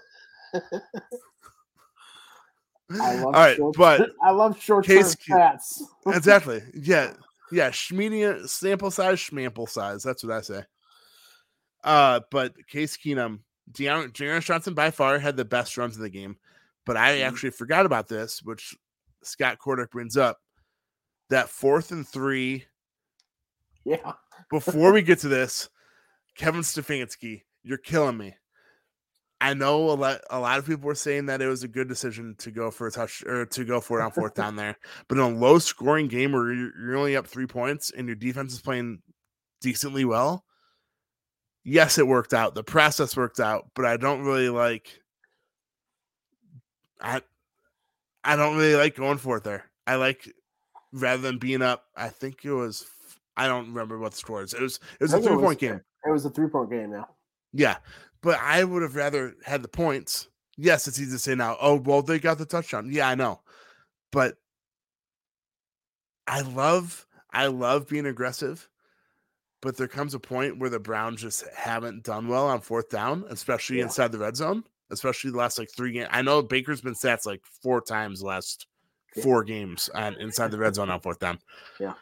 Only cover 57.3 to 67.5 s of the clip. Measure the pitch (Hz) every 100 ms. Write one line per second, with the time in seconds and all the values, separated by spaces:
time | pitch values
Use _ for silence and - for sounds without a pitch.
57.3 | _ _ 139 139 95 - - - _ 170
58.3 | 151 127 160 185 180 160 139 143 143 127
59.3 | - - 143 117 - 165 139 85 - -
60.3 | _ _ - 160 160 - 123 139 127 -
61.3 | 127 117 113 143 147 131 143 139 160 160
62.3 | 156 156 170 160 113 113 147 131 127 123
63.3 | 92 _ - - _ _ _ _ 139 127
64.3 | - _ _ _ _ _ _ _ _ _
65.3 | _ _ _ _ _ _ _ _ _ -
66.3 | 135 135 127 143 180 175 - - _ _
67.3 | 117 139